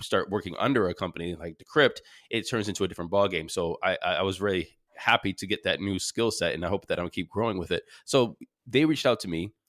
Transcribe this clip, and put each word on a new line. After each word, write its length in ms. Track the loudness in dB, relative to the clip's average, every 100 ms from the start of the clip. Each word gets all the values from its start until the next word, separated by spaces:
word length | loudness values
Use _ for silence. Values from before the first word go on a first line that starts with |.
start 300 | -2 0 0
working 240 | -4 -4 -2
under 300 | 2 2 2
a 60 |
company 400 | 0 -6 -4 -6
like 240 | -6 -10 -14
Decrypt, 400 | -2 4 4 4 -18 -20 -6
it 180 | -4 -2
turns 200 | -2 -2
into 160 | -2
a 40 | -2
different 220 | -2 0
ballgame. 400 | 2 4 2 -4
So 260 | -2 -2 0
I, 160 | 0 0
I, 120 | 0
I 80 | 0
was 180 | 0 0
really 300 | 0 0 -2 _ _
happy 380 | -4 2 2 2
to 140 | -4 -4
get 180 | -2
that 160 | 0 0
new 180 | -2 -2
skill 320 | -4 0 0
set, 240 | 0 -2
and 100 | -2
I 40 | -2
hope 180 | -4 -2
that 140 | -4
I'll 80 | -4
keep 200 | -4 -6
growing 300 | -2 -2 -2
with 140 | -2
it. 100 | -4 -4 -18
So 320 | 0 2 2 -2 -20 _ -2
they 180 | 2
reached 220 | 2 2 2
out 140 | 0
to 80 | 0
me. 220 | -4 -4 _